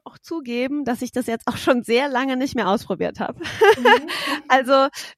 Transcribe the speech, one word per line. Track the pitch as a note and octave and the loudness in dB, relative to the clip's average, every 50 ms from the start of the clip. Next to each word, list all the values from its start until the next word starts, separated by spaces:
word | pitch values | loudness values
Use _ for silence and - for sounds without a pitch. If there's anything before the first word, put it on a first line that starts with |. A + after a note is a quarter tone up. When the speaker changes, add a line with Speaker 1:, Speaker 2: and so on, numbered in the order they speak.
| _ | _
Speaker 1:
auch | - - - | -20 -20 -20
zugeben, | _ - E4+ E4 C4+ A#3 A#3 A#3+ B3+ C4+ C#4+ D4 C#4 | _ -10 -10 -10 -8 -6 -4 -4 -4 -4 -4 -4 -4
dass | A#3 B3 - | -4 -4 -4
ich | B3+ A#3+ | -6 -6
das | - B3 B3 | -6 -6 -4
jetzt | - A3+ A3+ - | -4 -6 -4 -4
auch | B3+ - | -6 -6
schon | - - - C4+ A#3+ - | -2 0 2 2 2 2
sehr | - A#3 A#3+ C#4 | 0 0 0 0
lange | C#4+ C4 A#3+ C4+ C4+ C4 | 0 -2 -2 -2 -2 -2
nicht | B3+ C4 B3+ - | -2 -4 -4 -4
mehr | A#3+ G3+ F3+ | -2 0 0
ausprobiert | G3 A#3 - - F#3+ - F3 E3 - - | 0 -2 -2 -6 -6 -4 -4 -6 -4 -6
hab. | F#3+ - - - | -8 -8 -8 -10
<laughs> | E4+ - - - G4+ G4 G#4+ | -12 -12 0 4 6 6 6
Speaker 2:
Mhm. | B3+ A#3+ A4 G#4+ D#4+ D4 E4+ - - - C#5+ D4 D4+ - | 6 6 4 4 4 4 -4 -8 -8 -6 -6 -6 -6 0
Speaker 1:
Also | - C4 C4+ C4 B3+ C#4 C4+ C4+ C#4+ - - - - - | 2 2 2 4 4 4 4 4 2 -2 -8 -14 -16 -18